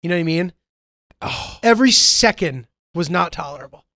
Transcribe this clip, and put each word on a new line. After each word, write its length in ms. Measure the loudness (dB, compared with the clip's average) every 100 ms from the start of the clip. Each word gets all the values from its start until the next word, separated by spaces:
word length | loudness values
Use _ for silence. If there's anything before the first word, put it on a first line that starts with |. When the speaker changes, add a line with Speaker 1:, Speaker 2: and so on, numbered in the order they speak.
Speaker 1:
You 60 | -2
know 60 | -2
what 40 |
I 20 |
mean? 280 | 0 0 -2 -6 _ _ _ _ _ _
Speaker 2:
Oh. 380 | -8 -8 -10 -2
Speaker 1:
Every 280 | 2 4 4
second 760 | 4 2 4 2 2 -4 -4 -14 _ _
was 160 | -6 -2
not 220 | 0 -2
tolerable. 540 | -4 -12 -12 -18 -20 _